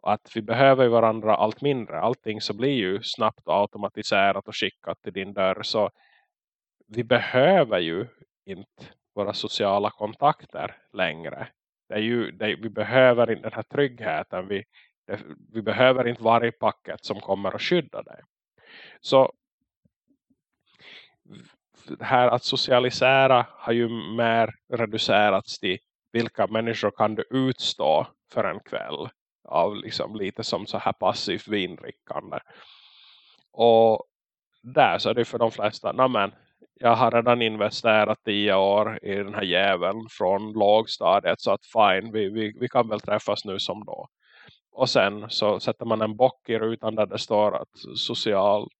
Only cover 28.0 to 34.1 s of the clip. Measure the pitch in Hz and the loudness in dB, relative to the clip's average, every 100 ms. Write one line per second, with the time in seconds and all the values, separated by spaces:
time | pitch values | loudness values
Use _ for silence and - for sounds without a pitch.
28 | - _ _ - 98 95 - - 53 71 | 0 _ _ -4 -4 -6 -8 -10 -8 -10
29 | 107 _ _ _ - - - 104 113 - | -12 _ _ _ -4 0 0 -2 -10 -8
30 | - 110 95 - 110 87 104 104 - - | -8 -6 -8 -6 -6 -6 -6 -4 -4 -2
31 | 92 95 - 90 - 104 92 87 - - | -2 -2 -6 -6 -4 -4 -4 -8 -16 -18
32 | _ - - 71 - - - - _ _ | _ -12 -10 -14 -14 -20 -20 -20 _ _
33 | _ _ _ _ _ - 117 113 113 110 | _ _ _ _ _ 2 6 6 6 2
34 | - | -4